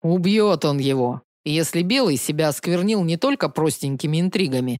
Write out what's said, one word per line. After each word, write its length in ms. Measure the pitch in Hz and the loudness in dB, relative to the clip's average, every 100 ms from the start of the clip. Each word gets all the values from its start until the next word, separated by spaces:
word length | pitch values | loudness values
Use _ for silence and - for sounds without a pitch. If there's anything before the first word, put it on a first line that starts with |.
Убьёт 640 | 165 180 180 214 208 165 156 | 0 0 2 2 4 2 0
он 100 | 143 | 0
его, 460 | 135 135 123 127 _ _ - | 0 0 0 -4 _ _ -4
если 340 | 151 160 170 | -2 0 0
Белый 380 | 175 262 240 135 | 0 2 2 0
себя 300 | - 151 156 | -2 0 0
осквернил 540 | 139 - 175 190 220 | 0 -2 0 0 0
не 140 | 170 170 | 0 0
только 320 | 262 277 156 | 0 0 -2
простенькими 720 | 143 156 - 139 135 156 156 | 0 -2 -2 -4 -4 -2 0
интригами 560 | 180 220 185 131 127 120 | 0 0 0 0 -2 -4